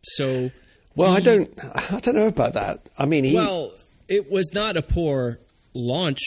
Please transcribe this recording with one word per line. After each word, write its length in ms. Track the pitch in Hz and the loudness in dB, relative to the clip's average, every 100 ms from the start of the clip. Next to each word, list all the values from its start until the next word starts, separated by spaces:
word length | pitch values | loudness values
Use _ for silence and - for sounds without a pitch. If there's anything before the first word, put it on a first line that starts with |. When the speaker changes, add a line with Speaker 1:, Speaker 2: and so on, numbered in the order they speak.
Speaker 1:
So 480 | - - 135 131 127 - _ _ _ | -10 -6 -4 -2 -4 -8 _ _ _
Speaker 2:
Well, 160 | - 185 | 0 4
I 100 | 185 | 6
Speaker 1:
he 40 | |
Speaker 2:
don't, 340 | 196 220 165 - - - - | 6 4 2 -6 -10 -8 -6
I 100 | 208 | -4
don't 160 | 247 226 | 0 2
know 100 | 220 | 2
about 260 | - 123 | 2 0
that. 380 | 110 101 - - - | 0 -4 -6 -12 -4
I 80 | 139 | 0
mean, 180 | 156 | 2
he 100 | 131 | 2
Speaker 1:
Well, 380 | 156 170 180 127 87 _ _ _ | 2 2 -2 -6 -12 _ _ _
it 240 | 196 196 | -4 -2
was 200 | 190 160 | -2 -2
not 240 | 185 214 175 | -2 -2 -2
a 60 | |
poor 580 | 143 170 165 135 123 117 _ _ _ | -2 -2 0 0 -2 -6 _ _ _
launch 480 | 127 120 135 180 135 | -8 -4 -2 -2 -4